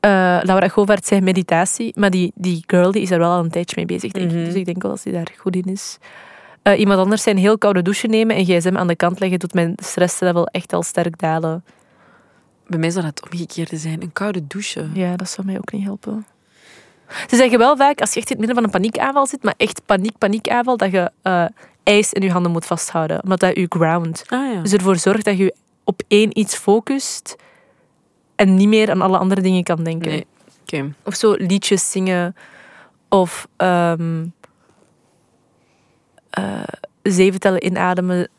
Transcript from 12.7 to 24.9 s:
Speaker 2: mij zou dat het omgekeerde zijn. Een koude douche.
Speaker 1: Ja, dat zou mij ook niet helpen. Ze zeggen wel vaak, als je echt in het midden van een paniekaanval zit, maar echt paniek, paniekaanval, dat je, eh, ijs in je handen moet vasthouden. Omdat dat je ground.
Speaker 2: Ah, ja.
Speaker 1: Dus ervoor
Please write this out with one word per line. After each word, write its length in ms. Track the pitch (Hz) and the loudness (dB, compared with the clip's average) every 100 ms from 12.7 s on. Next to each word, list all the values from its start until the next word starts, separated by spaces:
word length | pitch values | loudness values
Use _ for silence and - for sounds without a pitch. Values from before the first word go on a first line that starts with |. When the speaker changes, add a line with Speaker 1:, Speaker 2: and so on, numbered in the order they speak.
| 170 | -2
Speaker 2:
mij 120 | 165 | -2
zou 140 | 180 | -2
dat 160 | 160 143 | -4 -8
het 100 | - | -12
omgekeerde 440 | 175 165 - 165 160 | -10 -8 -8 -8 -8
zijn. 260 | 160 160 | -8 -8
Een 100 | 180 | -8
koude 340 | - 202 185 147 | -6 -6 -6 -8
douche. 420 | 196 208 - - | -10 -8 -8 -8
Speaker 1:
Ja, 220 | - 180 180 | -4 -4 -4
dat 120 | 180 | -8
zou 160 | - 196 | -8 -6
mij 120 | 190 | -6
ook 140 | 196 | -6
niet 120 | 208 | -6
helpen. 420 | 196 196 214 208 214 _ _ _ _ - _ _ _ - - | -6 -8 -8 -10 -10 _ _ _ _ -20 _ _ _ -14 0
Ze 80 | 240 | 4
zeggen 220 | 254 240 | 4 6
wel 180 | 240 285 | 6 6
vaak, 240 | 277 294 | 4 2
als 120 | 233 | -2
je 80 | - | -4
echt 100 | 226 | -6
in 60 | 254 | -4
het 100 | 220 | -2
midden 80 | 240 | 0
van 80 | |
een 60 | 220 202 | 0 0
paniekaanval 460 | 208 - 269 277 277 | -2 -2 -2 0 0
zit, 160 | 269 | -2
maar 120 | - - | -4 0
echt 240 | 214 - _ | -2 -2 _
paniek, 320 | 196 202 - | 0 0 -2
paniekaanval, 580 | 202 214 - 240 240 247 | -2 0 0 -2 0 0
dat 140 | 196 | 0
je, 200 | 185 175 _ | 0 -2 _
eh, 220 | 185 180 170 - - _ | -2 0 0 -4 -20 _
ijs 300 | - 208 214 | 2 4 4
in 100 | - | 0
je 80 | 190 | 0
handen 220 | 180 175 | 2 0
moet 140 | 170 165 | -2 -2
vasthouden. 560 | 170 - 170 156 160 | -4 -4 -4 -2 -4
Omdat 180 | 190 190 | -2 2
dat 160 | 185 185 | 2 2
je 100 | 175 | -2
ground. 560 | 170 160 170 165 160 - | 2 2 2 -2 -8 -6
Speaker 2:
Ah, 240 | 247 269 | -4 -4
ja. 60 | 208 | -4
Speaker 1:
Dus 100 | 170 | 0
ervoor 240 | 202 185 | 2 2